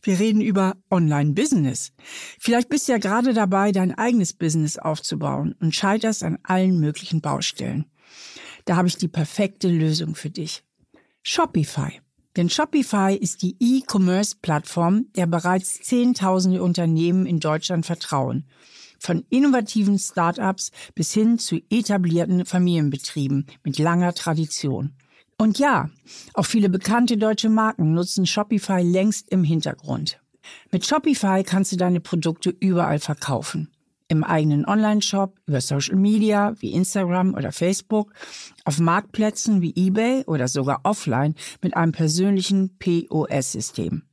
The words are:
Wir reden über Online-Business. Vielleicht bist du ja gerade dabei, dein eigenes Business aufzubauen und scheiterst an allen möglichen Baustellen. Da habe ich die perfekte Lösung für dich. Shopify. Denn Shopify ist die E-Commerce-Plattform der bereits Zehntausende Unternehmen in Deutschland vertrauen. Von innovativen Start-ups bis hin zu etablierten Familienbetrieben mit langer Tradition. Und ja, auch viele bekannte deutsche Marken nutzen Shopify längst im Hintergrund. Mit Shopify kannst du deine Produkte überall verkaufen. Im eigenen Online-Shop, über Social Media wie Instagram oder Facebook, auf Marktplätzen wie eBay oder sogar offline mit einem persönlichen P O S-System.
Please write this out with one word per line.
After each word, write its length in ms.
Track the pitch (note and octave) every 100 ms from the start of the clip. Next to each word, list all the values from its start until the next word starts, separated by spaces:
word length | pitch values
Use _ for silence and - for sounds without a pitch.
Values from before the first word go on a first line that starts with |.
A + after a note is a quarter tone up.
Wir 160 | - F#3
reden 220 | A3 G#3+
über 360 | G#3+ G3 F#3+ F#3+ _
Online-Business. 1000 | F#3 D#3+ D3 D3 C#3+ D4 B3 C#3 A#2 - _ - - - -
Vielleicht 300 | - A#3 A#3+
bist 180 | C#4+ -
du 40 |
ja 80 | A#3
gerade 340 | G3 G#3+ B3
dabei, 380 | A3+ G3+ F#3+ G3+
dein 260 | G3 F#3 -
eigenes 360 | A3+ A#3+ F3+
Business 440 | - E3 D#3+ D3+ -
aufzubauen 800 | D#3+ D#3 - D#3 D3+ C3+ D#3 -
und 140 | E3
scheiterst 500 | - G3+ G#3+ A3 G#3+
an 140 | E3 E3
allen 360 | - F#3 F#3 F3+
möglichen 420 | D3+ D3+ - D#3+
Baustellen. 640 | D3+ C#3 E3+ - B2 - - _ _ - - - - - -
Da 100 | F3
habe 120 | F3+
ich 100 | -
die 100 | F3
perfekte 600 | E3 D#3 - G3 - F#3+
Lösung 440 | E3+ D#3 D#3 D#3+
für 160 | D#3 D3+
dich. 340 | - D#3 - _ _ _ _ _ _
Shopify. 760 | - - E4 - D3 - C#3+ - _ _ _ -
Denn 140 | F3
Shopify 680 | - D4+ D#4 B3+ G#3 G3 G3
ist 220 | G3 -
die 140 | F3+ -
E-Commerce-Plattform 1500 | A#3+ C4 - G3+ F3+ F#3 G#3 - - D3+ - - E3+ G3+ B3 -
der 100 | F3
bereits 560 | E3+ F3 F#3 F#3 -
Zehntausende 800 | - B3 A#3+ A#3+ F#3+ F#3 F#3 F#3
Unternehmen 640 | F3+ F3 E3+ D#3+ E3+ F#3 F#3
in 140 | E3+
Deutschland 480 | D#3 D#3 - F3 D#3+
vertrauen. 580 | E3+ - C#3+ C3 A#2+ D3+ _ - - - _
Von 260 | - E3+ -
innovativen 680 | B3 C#4+ B3+ G#3+ A3 G3+ G3+
Start-ups 720 | - - E3+ F3+ G3 F#3+ - - - -
bis 180 | D#3+
hin 260 | G#3+ A3 A#3
zu 200 | - E3 -
etablierten 760 | A3+ G#3+ G3+ F3 E3+ E3 F3+ F3+
Familienbetrieben 1000 | F3+ F3+ E3+ D3 C#3 - - C#3 C#3 C#3 -
mit 140 | - C#3
langer 360 | D#3 E3+ F3
Tradition. 800 | F3 - D#3 D#3 - D3 B2 C#3 - _ _ _ _
Und 220 | A3 G3
ja, 300 | C#4+ G#3+ D3+ - _ - -
auch 120 | - F3+
viele 240 | A3+ G3+
bekannte 480 | F#3 F#3 A#3 A#3+ A3+
deutsche 320 | A3 G#3+ A3
Marken 440 | A3 A3 - D#3
nutzen 320 | E3 F3+ - F3+
Shopify 560 | - G#3 G#3+ - F#3+
längst 480 | F3 F#3 G3+ G3+ -
im 140 | F#3
Hintergrund. 760 | D#3+ D#3+ D3+ - - C3 D3+ - _ _ - - _
Mit 140 | F#3 -
Shopify 580 | D4+ D#4 C#4 G3+ F#3+
kannst 280 | F#3+ F#3 G3
du 40 | F3+
deine 240 | F3+ F3
Produkte 500 | - F3 D#3+ D#3+ F#3
überall 500 | - F#3+ F3 D#3+ D3
verkaufen. 720 | - D3+ - B2+ - - D3+ _ _ _ _
Im 160 | D#3
eigenen 420 | D#3 D#3+ D#3 D3 -
Online-Shop, 720 | G#3 G#3+ G#3+ G#3 G3 F#3+ _ -
über 120 | C#3
Social 380 | - C#3+ C#3 F#3+
Media 580 | G3 G#3+ G#3+ G#3 G#3 A3
wie 120 | A2
Instagram 640 | - F#3 G3+ F3+ F3+ F#3
oder 180 | - C3+
Facebook, 600 | - F3 F#3+ - A3 G#3 - - - - -
auf 160 | - C#3+
Marktplätzen 840 | E3 F3 G3+ - G#3+ G#3+ - G3+
wie 120 | E3+ -
eBay 480 | F#3+ G3+ A#3 C4 C4+
oder 220 | D#3 B2+
sogar 320 | C#3+ C3+ C3+
offline 520 | F#3 G#3 - B2 D3 D#3 - -
mit 140 | F#3 -
einem 160 | E3
persönlichen 840 | D#3 D#3+ D#3+ F#3+ G3 F#3 G3 F#3+ _
P 300 | - E3+ E3
O 160 | D#3 D3+
S-System. 800 | C#3+ C3 - - - E2 D#3 -